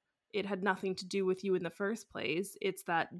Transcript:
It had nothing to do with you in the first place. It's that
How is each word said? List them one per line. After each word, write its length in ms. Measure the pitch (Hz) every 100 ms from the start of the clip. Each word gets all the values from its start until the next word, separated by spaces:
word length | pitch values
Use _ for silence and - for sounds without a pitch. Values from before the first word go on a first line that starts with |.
| _ _ _
It 140 | 208 196
had 180 | 196
nothing 320 | 196 185 190 190
to 100 | 185
do 180 | 202
with 200 | 185 185
you 100 | 196
in 80 | 185
the 80 | 165
first 400 | - 202 220 -
place. 460 | - - 160 196 -
It's 220 | 190 185
that 240 | - 165 -